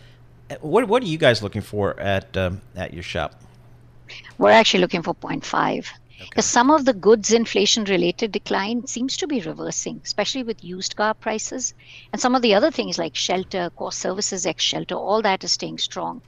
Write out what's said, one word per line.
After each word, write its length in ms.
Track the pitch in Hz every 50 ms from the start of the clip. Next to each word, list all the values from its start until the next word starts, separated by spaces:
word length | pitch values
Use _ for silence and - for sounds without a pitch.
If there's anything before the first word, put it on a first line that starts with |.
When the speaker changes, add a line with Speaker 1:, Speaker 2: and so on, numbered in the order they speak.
| - - - - - - - - - -
Speaker 1:
Uh, 60 | 135 -
what, 260 | - 151 147 220 262 202
what 160 | 202 254 262
are 40 | 185
you 120 | 156 160
guys 240 | 156 135 117 107 104
looking 180 | 101 - 107
for 380 | 98 - - 104 98 92 - -
at, 360 | - 98 98 98 - - -
um, 260 | 95 95 90 90 95 - - -
at 180 | 90 90 - -
your 80 | 82 87
shop? 360 | - - 85 78 - - - - - - - - - - - - - - - - - - - - - - -
Speaker 2:
We're 120 | - 302
actually 300 | 208 226 220 - - -
looking 220 | 180 170 - 175 160
for 100 | - -
point 320 | - - - - - -
five. 460 | - - - - - - - - - - - - - - -
Speaker 1:
Okay. 100 | - -
Speaker 2:
'Cause 140 | - - 214
some 260 | - - 247 240 269
of 140 | 311 311 269
the 80 | 254 247
goods 380 | 190 160 190 226 226 196 -
inflation-related 1000 | 214 233 226 - - 214 190 208 - 233 214 196 196 185 175 175 175 - 233 220
decline 560 | 185 202 - - 202 196 196 208 233 247 220 -
seems 280 | - 240 247 269 - -
to 100 | - 302
be 120 | 294 247
reversing, 600 | 165 160 151 151 160 170 175 - - 175 156 - -
especially 400 | - - - 208 - - 269 254
with 200 | 226 220 - -
used 320 | 170 180 185 196 - -
car 180 | - 208 214 214
prices. 640 | - - 226 220 220 - - - 262 247 - - - - - - - - -
And 80 | - 202
some 160 | - 247 247
of 60 | 262
the 140 | 240 233 196
other 160 | 196 247 320
things 260 | - - 220 190 170 -
like 180 | 165 160 -
shelter, 540 | - - - 190 185 185 - - 190 180 170 -
core 160 | - - 190
services 560 | 185 - - 190 185 196 208 - 208 185 - 185
ex 160 | 160 - -
shelter, 320 | - - 160 165 - 180
all 260 | - - - 202 220
that 220 | 220 208 190 190 -
is 80 | 170
staying 260 | - - - 160 160 160
strong. 440 | - - - 185 170 170 170 - -